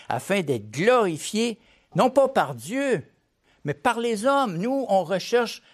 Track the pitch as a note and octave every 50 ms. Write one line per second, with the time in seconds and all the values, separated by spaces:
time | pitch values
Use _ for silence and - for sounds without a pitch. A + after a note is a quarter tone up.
0 | - - A2+ B2+ - - G3 G3+ E3 C#3 C3 A2 G#2 G#2+ A2 C#3 F#3 A#3 B3+ B3
1 | G#3+ F#3 D#3 C#3+ - - - G#3+ A#3 A#3+ G#3 - _ _ _ _ _ _ - D#3+
2 | A#3 B3 B3 C#4 C4+ B3+ C4 G3 D#3 C3+ C#3 A#2 A2+ D#3 A#3+ C4+ C#4 C4+ A3+ D3+
3 | - - _ _ _ _ _ _ _ _ _ _ - D3 C#3 - - B3 A3+ A3+
4 | A#3 A#3+ A3+ G3 A3 C4+ C#4 C#4 C4+ G#3+ E3 E3 G3 B3 C4+ C4+ B3 - G3 F#3+
5 | E3+ D3+ G3 F3 - - A#3 A#3+ A#3 - - - - _